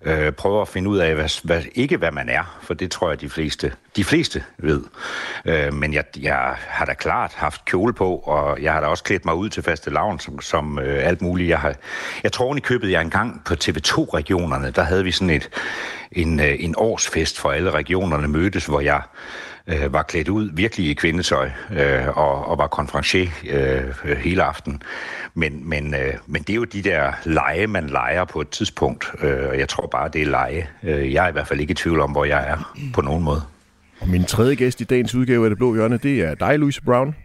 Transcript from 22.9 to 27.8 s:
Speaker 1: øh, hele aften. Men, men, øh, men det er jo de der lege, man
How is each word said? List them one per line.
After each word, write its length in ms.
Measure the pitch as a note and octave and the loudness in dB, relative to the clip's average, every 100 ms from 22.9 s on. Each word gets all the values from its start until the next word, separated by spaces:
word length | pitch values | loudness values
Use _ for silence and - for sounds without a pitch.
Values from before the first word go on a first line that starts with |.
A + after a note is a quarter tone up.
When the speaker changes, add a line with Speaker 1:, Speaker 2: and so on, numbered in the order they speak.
| D#2+ D#2 F#2+ F2+ D2+ - C#2+ C2 C2 C2 C2+ | -2 2 2 0 -4 -2 0 2 0 -2 -6
Speaker 1:
øh, 120 | D2 C#2+ | -4 0
hele 260 | - F#2 | 0 2
aften. 400 | E2 - - C#2+ - - - - - | 0 -2 -8 -10 -10 -12 -10 -12 -8
Men, 340 | - D#2 C#2+ E2 | -2 -2 -4 -4
men, 260 | D2+ D2 | -4 -2
øh, 200 | C#2+ C2 C2 - | -2 -2 -4 -6
men 160 | D2+ | -6
det 80 | D2 | -2
er 40 | |
jo 100 | A2 | -2
de 180 | A#2 G2+ | -2 -2
der 300 | G2 E2 C#2 - | 0 2 0 -2
lege, 420 | F2 D#2 C2 E2 A2 | 0 2 2 0 0
man 200 | G2 | 0